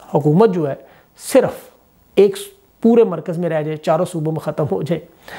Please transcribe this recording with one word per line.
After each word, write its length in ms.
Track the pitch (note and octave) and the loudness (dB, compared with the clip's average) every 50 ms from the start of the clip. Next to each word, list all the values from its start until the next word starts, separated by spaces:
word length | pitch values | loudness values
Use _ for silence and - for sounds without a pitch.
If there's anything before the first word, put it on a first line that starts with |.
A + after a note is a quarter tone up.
| - - - | -16 -4 -4
हुकूमत 360 | D#3+ C3+ D3+ D3+ F3+ A3+ A3 | 0 2 4 4 4 4 4
जो 160 | F3+ F3+ D3+ | 2 -2 -4
है 220 | C#3 C3+ - - _ _ _ _ _ _ | -4 -6 -10 -14 _ _ _ _ _ _
सिर्फ 540 | - - - - C4 G#3 D#3 - - - - _ _ _ _ _ _ _ _ _ | -18 -12 2 2 2 2 2 -4 -10 -18 -20 _ _ _ _ _ _ _ _ _
एक 180 | - G3 G3+ - - - - - _ _ _ _ _ - | 2 4 4 2 -4 -14 -16 -20 _ _ _ _ _ 2
पूरे 200 | A3+ A#3 A#3+ A3+ | 4 4 4 4
मरकज़ 360 | F#3+ E3+ D#3+ D#3 - E3 E3+ | 2 0 -6 -8 -8 -6 -4
में 100 | F3+ E3 | -4 -2
रह 120 | E3 D#3 | -2 -2
जाए, 160 | D3 D#3 D#3 | -4 -4 -8
चारों 280 | D3+ - F3+ D#3+ D#3+ F3+ | -6 -2 -2 0 0 0
सूबों 260 | F3 - E3 D3+ D#3+ | -4 -4 -6 -4 -4
में 80 | D#3+ D3+ | -4 -4
ख़त्म 240 | - D#3 D3 - D3+ | -6 -6 -4 -4 -4
हो 200 | - F#3+ - D3 | -4 -4 -6 -4
जाए, 180 | C#3 E3+ D#3 - _ _ _ _ - - | -4 -6 -6 -6 _ _ _ _ -20 -18